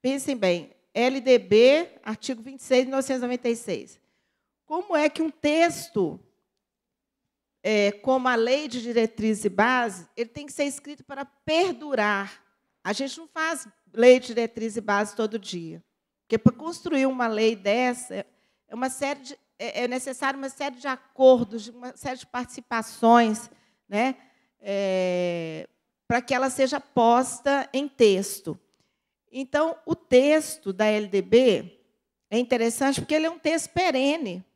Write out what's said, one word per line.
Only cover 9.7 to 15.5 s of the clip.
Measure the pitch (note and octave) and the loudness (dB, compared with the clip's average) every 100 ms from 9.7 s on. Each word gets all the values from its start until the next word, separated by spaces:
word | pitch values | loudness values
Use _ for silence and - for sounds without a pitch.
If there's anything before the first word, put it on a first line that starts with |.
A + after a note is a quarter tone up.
| B3+ A#3 F#3 E3 - | 2 -2 -8 -18 -10
ele | A#3 | -10
tem | D4 C#4+ | -10 -14
que | |
ser | - | -4
escrito | C#4+ C4+ - C#4+ | -4 -4 -16 -20
para | - C#4 | -16 -14
perdurar. | C#4 _ - D#4+ F#4 B3 D4+ C4 G#3 G3+ G3 - _ _ _ _ | -14 _ -2 0 0 -4 -6 -2 0 -2 -6 -14 _ _ _ _
A | F3+ | -8
gente | G#3 C4+ D4 | -6 -6 -10
não | D#4+ | -14
faz | E4 D#4+ E4 G#3 _ _ | -6 -6 -6 -10 _ _
lei | - A#3+ B3+ | 4 8 8
de | B3+ | 4
diretriz | A3+ A3+ - A3 G#3+ | -6 -6 -6 -8 -8
e | |
base | G#3 G3+ G#3 | -4 -2 -2
todo | - A3 A3 | -4 -6 -6
dia. | G3 | -10